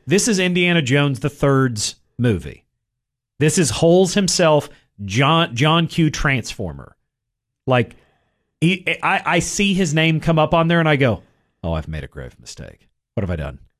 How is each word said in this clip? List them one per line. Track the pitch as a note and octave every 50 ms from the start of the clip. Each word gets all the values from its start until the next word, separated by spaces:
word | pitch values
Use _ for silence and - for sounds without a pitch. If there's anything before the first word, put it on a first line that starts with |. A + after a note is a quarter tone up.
| _
this | B2 E3 G3+ -
is | B3 G#3 F#3
Indiana | F#3 F#3 F3+ F3+ F3 F3 E3+ E3
Jones | C#3+ A#2 C3+ C#3+ C#3+ C#3+ C3 A2
the | - C#3
Third's | - - D3 C#3 C3+ C3+ C3 B2+ A#2 G#2 - - - - _ _ _
movie. | - A#2+ B2 G2+ E2+ E2 C#2 - - _ _ _ _ _ _ _ _ _ _ _ _ _ _ _ -
This | D3 D#3 -
is | G3 D#3+ -
Holes | - - E3 E3 F3 F#3 F#3+ F3 -
himself, | G#3 F#3+ - - - F3 D#3+ D3+ D3 - - - - _ _ _ - G2+
John, | F#2+ F#2+ A#2+ B2+ D3 E3 E3 E3+ - A#2
John | A2+ D3 D#3 E3 E3+ E3
Q | - - F3 D#3+ D3
Transformer. | - - - C#3+ C3+ A#2 G#2 - - - G2+ E2 C#2 C2+ - - _ _ _ _ _ _ _ _ _ _ _ _ _ _ _
Like, | C3 B2+ B2 A#2 - - _ _ _ _ _ _ _ _ _ _ _ _ _
he, | D#3 E3+ F#3 F3+ - E3 D#3+ - -
I, | E3 F#3+ F3 -
I | D3+ E3+ F3
see | E3+ - - - G3+ G3 F#3
his | F#3+ F#3+ D3+ D3
name | D#3+ D#3+ E3 D#3+ D3+
come | - F3 E3 D#3
up | D3+ D#3 F3
on | E3 E3
there | E3 E3+ E3+
and | D#3+ D#3
I | D3+
go, | C3 C#3 A#2+ G2+ - - _ _ _ _ _ _ _ -
"Oh, | E2+ D#2+
I've | D#2 D2+
made | D#2 D#2 D2+ C2+
a |
grave | - - C#2+ B1+ B1 - -
mistake. | A#1 - - - B1+ G1+ G1+ _ _ _ _ _ _ _ _
What | A2 G2
have | F2
I | F2
done? | D#2 D2 C#2+ B1+ - - _ _